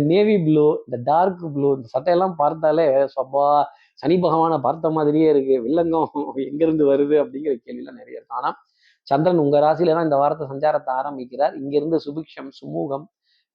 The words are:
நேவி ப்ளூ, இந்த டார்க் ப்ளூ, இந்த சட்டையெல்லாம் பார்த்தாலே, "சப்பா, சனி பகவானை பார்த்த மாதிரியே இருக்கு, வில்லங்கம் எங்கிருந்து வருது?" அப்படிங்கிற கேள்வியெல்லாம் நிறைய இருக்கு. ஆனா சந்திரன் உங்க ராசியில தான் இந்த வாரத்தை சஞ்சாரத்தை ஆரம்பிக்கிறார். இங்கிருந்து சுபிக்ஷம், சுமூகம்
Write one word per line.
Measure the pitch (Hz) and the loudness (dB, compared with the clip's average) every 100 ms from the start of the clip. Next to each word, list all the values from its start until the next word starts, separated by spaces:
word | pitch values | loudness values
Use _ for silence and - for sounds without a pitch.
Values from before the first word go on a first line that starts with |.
நேவி | 147 185 208 208 | 2 4 4 2
ப்ளூ, | 156 151 151 165 | 4 4 4 2
இந்த | - 123 | -4 -6
டார்க் | 120 160 190 175 165 | 0 2 0 -2 -8
ப்ளூ, | 143 139 | -2 0
இந்த | 135 117 | 0 -4
சட்டையெல்லாம் | 131 160 175 190 170 | -4 0 0 0 0
பார்த்தாலே, | 147 160 156 151 156 135 139 | -2 0 0 2 2 2 0
"சப்பா, | - 127 139 143 147 135 - _ - | -4 -4 0 2 2 0 -6 _ -8
சனி | 139 180 | 0 2
பகவானை | 170 160 165 156 | 2 2 2 0
பார்த்த | 123 165 160 | -2 -2 -2
மாதிரியே | 160 147 151 156 | 0 2 2 4
இருக்கு, | 147 135 131 | 4 2 0
வில்லங்கம் | 117 165 170 165 147 143 151 131 | 0 0 0 0 -2 -4 -6 -6
எங்கிருந்து | 135 143 160 160 143 | -8 0 0 2 2
வருது?" | 139 143 151 | 2 2 0
அப்படிங்கிற | 131 135 156 | 0 -4 -4
கேள்வியெல்லாம் | 120 - 123 139 123 | -6 -8 -14 -16 -18
நிறைய | 127 127 | -20 -20
இருக்கு. | - 123 | -12 -8
ஆனா | 147 - _ _ _ _ - | -6 -8 _ _ _ _ -2
சந்திரன் | 139 170 175 | 0 2 2
உங்க | 143 147 | 2 4
ராசியில | 151 151 156 | 4 2 0
தான் | 160 160 | 0 0
இந்த | 139 | 2
வாரத்தை | 147 156 135 | 0 -2 -8
சஞ்சாரத்தை | 139 151 151 - | -2 -2 -2 -2
ஆரம்பிக்கிறார். | 131 143 135 123 123 156 175 | -4 -6 -10 -10 -4 -2 -2
இங்கிருந்து | 139 143 151 160 | -4 -2 0 -2
சுபிக்ஷம், | 143 151 156 - 139 | -4 -10 -12 -16 -18
சுமூகம் | - 147 160 160 139 160 _ _ _ _ | -18 -10 -8 -6 -8 -10 _ _ _ _